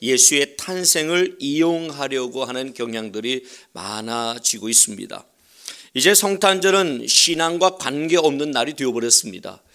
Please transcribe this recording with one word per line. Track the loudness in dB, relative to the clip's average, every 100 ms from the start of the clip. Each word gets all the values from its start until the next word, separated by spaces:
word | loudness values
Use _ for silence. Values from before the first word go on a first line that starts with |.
예수의 | 0 4 4 4 0 -4
탄생을 | -8 -2 0 0 0 0 0 -2
이용하려고 | -2 2 2 0 -4 -6 -4 -4 -4 -6
하는 | -6 -6 -8
경향들이 | -8 -6 -6 -8 -6 -4 -6 -8 -20 -18
많아지고 | -14 -10 -8 -6 -4 -4 -4 -4 -4 0
있습니다. | 2 2 -2 -12 -14 -16 _ _ _ -18 -18 -8
이제 | 2 4
성탄절은 | 4 4 2 2 2 4 4 2 -2 0
신앙과 | 2 2 2 -2 2 0 0
관계없는 | -4 -4 0 2 2 0 -2
날이 | -2 -2
되어버렸습니다. | -2 -2 -2 2 2 2 -8 -14 -18 _